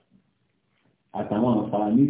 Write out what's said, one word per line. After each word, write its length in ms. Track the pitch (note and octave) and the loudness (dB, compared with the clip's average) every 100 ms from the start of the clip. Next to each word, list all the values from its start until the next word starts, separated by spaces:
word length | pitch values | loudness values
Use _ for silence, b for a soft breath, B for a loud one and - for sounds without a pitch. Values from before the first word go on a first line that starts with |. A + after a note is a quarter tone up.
| _ _ _ _ _ _ _ _ _ _ _ F2+ | _ _ _ _ _ _ _ _ _ _ _ -12
Àtàwọn 380 | G#2+ G#2 B2 | -6 -2 0
àǹfààní 520 | G#2+ - G#2 G#2+ A#2 C#3 | 0 -2 -2 0 2 2